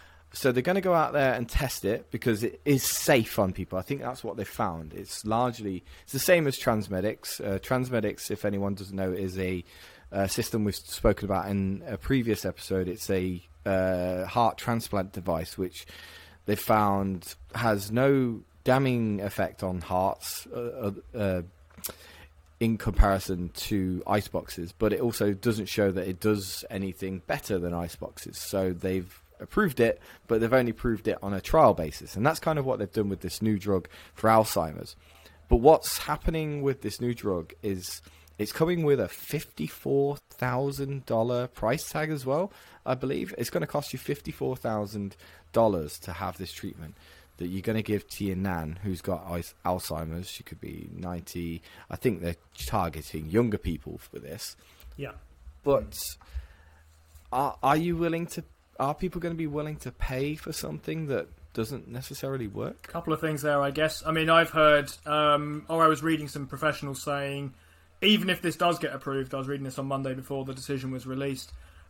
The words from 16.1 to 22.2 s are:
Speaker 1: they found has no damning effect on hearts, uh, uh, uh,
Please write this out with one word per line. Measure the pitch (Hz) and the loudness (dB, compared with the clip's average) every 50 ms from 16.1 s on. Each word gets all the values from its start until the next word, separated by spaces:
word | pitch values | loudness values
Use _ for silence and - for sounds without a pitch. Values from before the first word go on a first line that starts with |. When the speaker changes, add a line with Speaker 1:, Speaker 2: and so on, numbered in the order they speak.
| - - - - - - - | -20 -20 -20 -20 -20 -8 -2
Speaker 1:
they | - 107 | -2 -2
found | - - - 110 107 104 101 98 98 98 98 95 87 - - - - - - - | 0 2 4 6 6 6 6 4 4 2 0 -2 -4 -8 -12 -16 -18 -16 -12 -6
has | 113 117 117 107 101 98 104 | -2 2 2 2 2 0 -2
no | 110 123 131 139 143 135 127 120 113 104 - _ _ - - | 0 2 4 4 6 4 4 2 0 -4 -8 _ _ -4 2
damning | 127 127 135 139 131 123 117 113 110 104 98 | 2 4 4 4 2 2 2 2 2 0 0
effect | 101 98 - - 95 80 - - 101 | -2 -4 -2 -2 -2 -2 -2 -4 -4
on | 92 92 90 | -2 -2 -4
hearts, | 82 - 95 92 92 98 - - - - - - - - - | -4 0 0 2 2 2 0 -2 -6 -10 -10 -10 -10 -10 -8
uh, | 123 120 120 120 135 113 101 101 - - - - | -6 -6 -6 -6 -4 -4 -4 -4 -4 -10 -10 -4
uh, | 117 | -2
uh, | 104 98 92 90 85 90 - _ - - - - - - - - - - - - | 0 0 0 0 -2 -6 -12 _ -20 -20 -20 -14 -14 -14 -14 -14 -20 -20 -20 -20